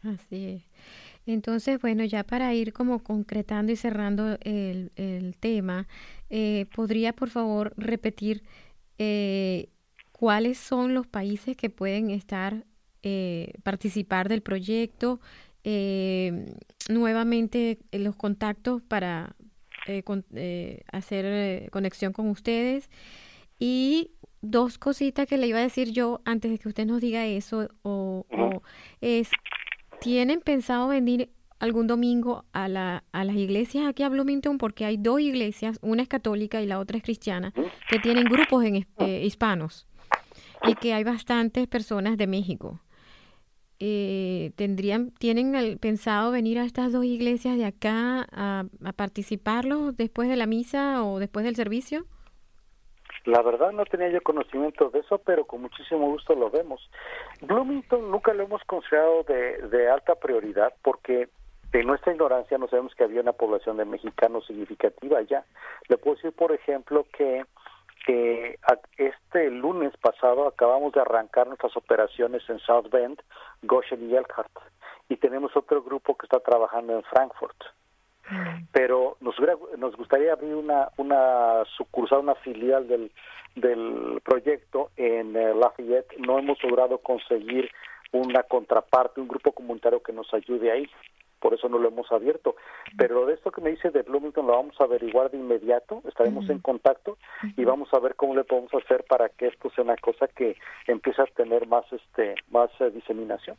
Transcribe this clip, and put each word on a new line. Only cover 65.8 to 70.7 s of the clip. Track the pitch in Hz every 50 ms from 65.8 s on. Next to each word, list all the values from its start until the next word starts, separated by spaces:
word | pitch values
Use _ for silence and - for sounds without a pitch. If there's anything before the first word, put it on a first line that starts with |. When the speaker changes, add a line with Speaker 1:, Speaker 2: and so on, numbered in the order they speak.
| - -
Speaker 2:
Le | 123 117
puedo | - 151 147
decir, | - - 165
por | 156 - 165 165
ejemplo, | 156 143 - - 143 135 131 - 147 147 143 _ -
que, | - 147 135 127 131 135 _ _ - - - - - _ - _ _ -
que | - 127 120 117 117 117 117 117 120 - -
a-, | - - 123 - - _ _
este | - 139 135 - - _ _ - 180 165 139
lunes | 123 123 127 160 180 180 156 139 - _
pasado | - 120 - - - 123 123 131 143 139
acabamos | - - 123 120